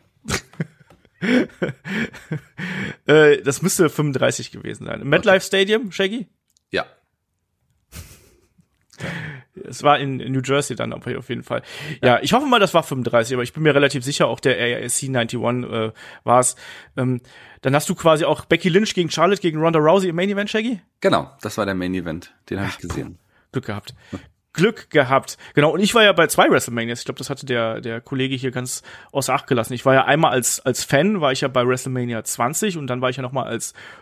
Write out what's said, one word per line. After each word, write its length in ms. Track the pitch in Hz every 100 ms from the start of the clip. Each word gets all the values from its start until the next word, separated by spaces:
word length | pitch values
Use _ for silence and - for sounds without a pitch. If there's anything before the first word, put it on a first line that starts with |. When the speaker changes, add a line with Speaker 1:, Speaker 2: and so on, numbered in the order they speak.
| _ _ - - - - - _ _ _ _ _
Speaker 1:
<laughs> 300 | 202 247 - - 165 131 156 202 226 - - 151 - - 180 185 196 - -
Äh, 360 | 151 151 147
das 200 | 120 139
müsste 280 | 170 - 156
fünfunddreißig 640 | - 151 131 127 127 120
gewesen 340 | - - 107 -
sein. 160 | -
Im 80 | 131
MetLife 280 | 147 214 190
Speaker 2:
Okay. 100 | -
Speaker 1:
Stadium, 440 | 196 196 214 226
Shaggy? 360 | - 196 226 220 _ _ _ _
Speaker 2:
Ja. 140 | 92 - _ _ _ _ _ _ _ _ _ _ - - - _ _ _ _ _ _ _ - 175 170 156 139 - - -
Speaker 1:
Es 180 | 120
war 160 | 147 143
in, 200 | 139 131
in 120 | 120
New 100 | 131
Jersey 360 | 127 139 143 113
dann, 160 | 117
aber 240 | 120 - 123
auf 100 | 123
jeden 160 | 123
Fall. 200 | 120 120 - - 147 147
Ja, 180 | 127 120
ich 100 | 139
hoffe 120 | 226 294
mal, 140 | 247
das 140 | 190
war 100 | 165
fünfunddreißig, 500 | 156 135 120 120 117
aber 100 | 127
ich 80 | 120
bin 120 | -
mir 120 | 156 143
relativ 280 | 143 131
sicher, 240 | 123 143 147
auch 120 | 117
der 180 | 139 104
A 260 | 120 120 117
I 20 |
C 220 | - 135
ninety-one, 580 | 131 117 123 117 123 123
äh, 240 | 113 110 - - -
war's. 320 | - 120 123 - - - - -
Ähm, 240 | 127 127 - - - -
dann 140 | 131 143
hast 140 | -
du 60 | 185
quasi 280 | 170 156
auch 220 | 151 151 -
Becky 240 | 160 185
Lynch 240 | 170 220
gegen 160 | - 165
Charlotte 320 | - 170 202
gegen 180 | 175 156
Ronda 200 | 160 165
Rousey 300 | 151 190 190
im 60 | 165
Main 140 | 190
Event, 200 | 202 208
Shaggy? 300 | 220 220 214 - _
Speaker 2:
Genau, 300 | 190 110 67 -
das 160 | 104 -
war 80 | 98
der 100 | 95
Main 200 | 90 92
Event. 380 | 85 82 85 _ -
Den 100 | 95
hab 60 | 98
Speaker 1:
Ach, 120 | -
Speaker 2:
ich 80 | 87
gesehen. 320 | 143 120 87 _ _ _
Speaker 1:
Glück 140 | - -
gehabt. 300 | 104 - - _ 98 - _ _
Glück 360 | - 190 226 -
gehabt. 480 | 151 127 135 - - -
Genau, 180 | - 147
und 80 | 156
ich 140 | 202
war 100 | 233
ja 80 | 214
bei 140 | 175 156
zwei 240 | - 240
WrestleManias. 500 | 165 - 117 117 117
Ich 60 | -
glaub, 120 | 127
das 120 | 131
hatte 160 | 139 135
der, 360 | 123 113 113
der 200 | 113 113
Kollege 340 | - 135 131 135
hier 160 | 131
ganz 300 | 123 127 - - - -
außer 220 | - 127
Acht 120 | 131 -
gelassen. 280 | 127 110
Ich 120 | 120 135
war 80 |
ja 120 | 135 131
einmal 260 | 147 160
als, 280 | 131 120 -
als 240 | - 120
Fan, 380 | - 139 180 214
war 100 | 147
ich 100 | 131
ja 60 | 139
bei 180 | 127 123
WrestleMania 580 | 127 135 127 120 117
zwanzig 520 | - - 120 156 220 170
und 120 | 139
dann 120 | 127
war 120 | 127
ich 60 | 127
ja 40 |
nochmal 240 | 127 135 -
als 280 | 113 - - - -